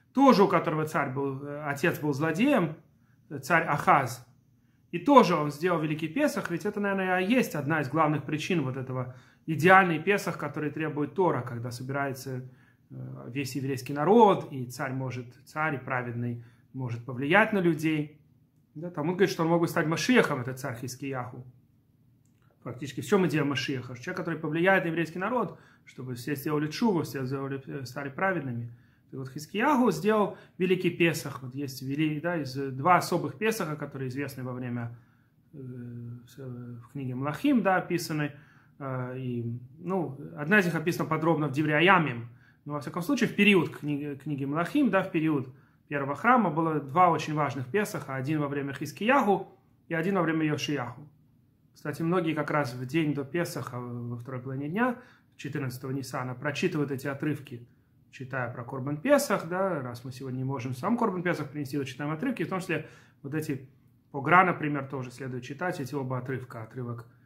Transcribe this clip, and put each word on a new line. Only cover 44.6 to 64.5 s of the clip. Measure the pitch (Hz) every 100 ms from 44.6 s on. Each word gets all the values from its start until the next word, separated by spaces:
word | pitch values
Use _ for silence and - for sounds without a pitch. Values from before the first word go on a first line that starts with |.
| 170 294 262
да, | 190
в | 185
период | 165 156 147 - - _ _ -
первого | 143 139 143
храма | 226 254 185
было | 151 165 151
два | 139 151 180
очень | 156 156
важных | 151 143 123 127
Песаха. | 202 202 165 - 131
Один | 131 156
во | 143
время | 143 139
Хискияху | 135 151 - 208 269 208 185 - - _ _ -
и |
один | 165 175
во | 196
время | 160 160 156
Йошияху. | 143 - 143 117 - - _ _ _ _ _ _
Кстати, | _ 156 143
многие | 165 185 160
как | 156 -
раз | 151 135
в | 127 127
день | 160 151
до | 143
Песаха, | 139 170 170 143 120 120
во | 123 120 120 120
второй | 127 127
половине | 127 135 147
дня, | 190 254 240 - - _ -
четырнадцатого | 143 151 135 - 131
Нисана, | 139 - 143 127
прочитывают | 123 147 143 185 156 139
эти | 135 147
отрывки, | - 156 143 - 120 - _ _ _ _
читая | - 127 135 120
про | 127
Корбан | 120 135 135 147
Песах, | 254 285 277 190 165
да, | 180 190 160
раз | 123 117
мы | 131
сегодня | 127 135 127
не |
можем | 131 135 123
сам | 131 190 233
Корбан | 220 180
Песах | 175 156 143
принести, | 147 135 147
то |
читаем | 131 - 147
отрывки, | 156 269 240
в | 160
том | 190
числе | 170 156 - - - _
вот | 139
эти | 156 151 131 - _ _ _ _
по | 139
Гра, | 139 175
например, | 185